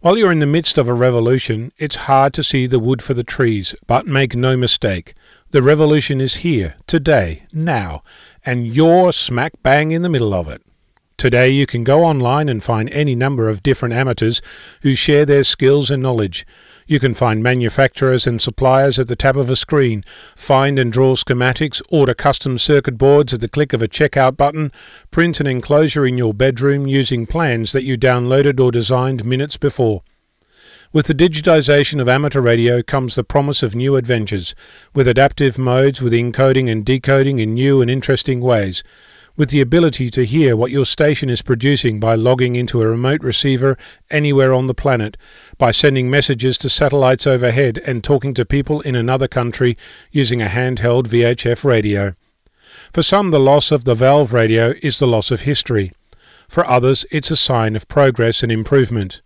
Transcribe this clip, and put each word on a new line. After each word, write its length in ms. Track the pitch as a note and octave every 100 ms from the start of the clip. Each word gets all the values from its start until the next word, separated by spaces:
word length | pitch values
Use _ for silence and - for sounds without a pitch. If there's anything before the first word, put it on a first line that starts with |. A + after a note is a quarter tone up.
While 180 | E3+ G#3
you're 120 | G3+
in 100 | E3
the 60 | D3
midst 300 | D#3 D#3+ -
of 120 | A#2+
a 40 |
revolution, 800 | B2 B2+ A#2+ A#2 C3 - A2 A#2+ _
it's 260 | D3+ -
hard 300 | - C3+ C#3
to 80 | -
see 240 | - C3+ B2+
the 120 | B2+
wood 220 | A2+ C3
for 140 | -
the 100 | B2
trees, 500 | A#2 - B2 G#2+ F#2 - -
but 200 | A#2+ F3+
make 300 | C3+ C3+ A#2+
no 220 | B2+ C3
mistake, 560 | B2+ - A2+ F#2 - - _ _ _
the 100 | C#3+
revolution 580 | C3 D3+ D3+ D3+ - C3+
is 160 | C3 -
here, 380 | F3 C3+ F2 - -
today, 580 | E3 D3 C#3 F2+ D#2 -
now, 480 | D#3 E3 C3 F2+ D2+ _ - - _
and 240 | - B2 A#2
you're 440 | A#2+ D#3+ F3 F3+
smack 420 | - - B2 C3 -
bang 280 | B2+ C#3+ D#3
in 120 | E3
the 80 | F3
middle 240 | D3 A2+
of 140 | F#2+ D#2+
it. 120 | - _ _ _ _ _ -
Today 320 | C3 B2 B2+
you 180 | C3+ C#3
can 160 | A#2+
go 220 | A#2 D3
online 460 | E3 D3 A#2+ C#3 D3+
and 120 | A2+
find 280 | - A2+ A2+
any 240 | C#3+ D3
number 340 | A#2+ C3 C3+ A2+
of 140 | G#2
different 320 | C#3 C3 B2
amateurs 480 | A#2 C3 A#2 A2+ A#2 - - - -
who 120 | C#3
share 300 | B2+ - D3
their 200 | D3 C#3+
skills 460 | C3+ - C3 C#3+ C3+
and 120 | C#3
knowledge. 440 | C3 A#2+ G2+ F2 - _ _ - -
You 120 | D3
can 160 | B2+
find 280 | A2+ B2 A2
manufacturers 840 | A#2 B2+ A#2 - C3+ - C3+ B2+ B2
and 140 | A#2
suppliers 580 | - G#2+ C3 C3 C#3 C3
at 80 | A#2+
the 80 |
tap 220 | B2+ C#3 C3+
of 140 | B2+
a 40 |
screen, 480 | C3 - D3+ C3 A2 - - -
find 440 | _ - C3+ C#3 C#3
and 120 | B2
draw 240 | A2+ C3
schematics, 680 | C3 - B2 B2+ B2+ D#3 - -
order 240 | E3 C3
custom 420 | A#2+ C#3+ - C#3 B2
circuit 400 | - C#3+ C#3 A#2
boards 380 | C3+ C#3+ C3+
at 60 | B2
the 100 | A2
click 220 | - D3
of 100 | B2+
a 40 | A2
checkout 500 | - D3+ - C3 C3
button, 360 | C#3+ D#3 D3+ - - - -
print 300 | - E3+ -
an 60 | C#3
enclosure 600 | B2+ - D3 D#3 D3 C3
in 100 | B2
your 160 | A#2
bedroom 540 | G#2 C3 B2 C#3 C#3 C#3
using 400 | C3+ C3 B2 A2+
plans 460 | E3 D#3+ A#2 A2
that 120 | C3+
you 140 | C3 B2
downloaded 600 | C3 B2 B2 C3+ C#3+ C3
or 140 | B2+
designed 520 | A#2+ A2 B2+ C3 C3
minutes 340 | A2 B2+ D3 -
before. 440 | C#3+ - A#2+ G2+ _ _ _ _ _ _ _ - _
With 140 | D#3 D3
the 80 |
digitization 840 | C#3 F3 D#3 D3+ D#3+ C3+ D3 C#3 D3
of 80 | B2
amateur 320 | C3 D3 C#3+
radio 420 | A#2+ A#2 A#2 B2
comes 320 | A2+ C#3 B2+
the 80 | -
promise 400 | A#2 C#3+ C#3+ C#3+
of 140 | B2 A2+
new 180 | C3
adventures, 600 | C#3 A#2+ A#2+ G#2+ G2+ F2 - - - _
with 120 | C#3+ B2+
adaptive 520 | B2 C#3 - C#3 B2
modes, 440 | B2+ B2+ C#3 C3+
with 120 | B2+
encoding 540 | A#2 A#2+ A#2 C3+ C3 B2+
and 160 | A2
decoding 540 | G#2 C3 - C3+ C3+ C3+
in 160 | A2
new 260 | A2+ C3+ C#3
and 80 | A#2+
interesting 500 | C3 - C3 - B2+
ways, 420 | B2 A#2 G2 F2+ - _ _ - _ -
with 140 | C#3+
the 100 | C#3+
ability 500 | B2+ D#3+ E3 - B2+
to 160 | - A#2
hear 280 | C#3+ C#3+ A2+
what 160 | B2
your 120 | C#3+
station 460 | B2+ - D3 C#3+ C#3
is 100 | A#2+
producing 600 | - A#2+ C3 C#3+ B2 G#2+
by 140 | A2+
logging 420 | A2+ A#2+ B2+ B2 B2
into 260 | B2 A#2+
a 40 | A2
remote 360 | A#2 B2+ D3+
receiver 560 | B2+ A2+ C#3 C3 C3+ C3 - - _
anywhere 420 | D3+ D3 C#3 C3
on 140 | B2+ C3
the 80 |
planet, 420 | A#2+ D3 B2 G#2+ - - - - -
by 140 | B2
sending 400 | A2 D3 C3+ B2
messages 480 | C#3+ - B2 B2+ B2
to 100 | C3
satellites 580 | - D3 C#3+ C3 C3 D3
overhead 520 | B2+ B2 A#2+ C3+ A2 -
and 160 | B2
talking 320 | - C#3+ C#3
to 100 | B2+
people 360 | B2 C#3 C3+ D3+
in 140 | D3 B2
another 320 | A#2 C3 C3
country 500 | - A#2+ - B2+ A#2 - - _
using 320 | D3 B2 B2
a 40 | G#2
handheld 600 | G#2 B2+ B2 A#2+ A#2+ A#2+
V 160 | A#2
H 240 | A#2 A#2+ A#2+
F 180 | A#2+
radio. 480 | C#3 A#2 G#2 G2+ G2+ F2+ _ _ _ _ _ - -
For 100 | -
some, 280 | D#3 G3 G3
the 100 | D#3
loss 300 | C3+ C#3+ -
of 140 | D3
the 100 | A#2+
valve 400 | A2+ B2+ C#3+ C3+
radio 400 | A#2+ A2+ A2+ A#2 -
is 160 | D3 -
the 80 | C3+
loss 240 | A2+ -
of 120 | A#2+
history. 500 | C#3 C#3+ - A2+ F#2+ _ _ _ _ _ _
For 180 | - E3+
others, 400 | B2+ B2+ C3+ -
it's 180 | D3+ C3+
a 60 | D#3+
sign 400 | - B2 A2+ A2
of 120 | -
progress 540 | - C#3 A#2 A#2 A#2
and 80 | A#2
improvement. 720 | A2+ G#2+ C#3 A#2+ A#2 F#2+ -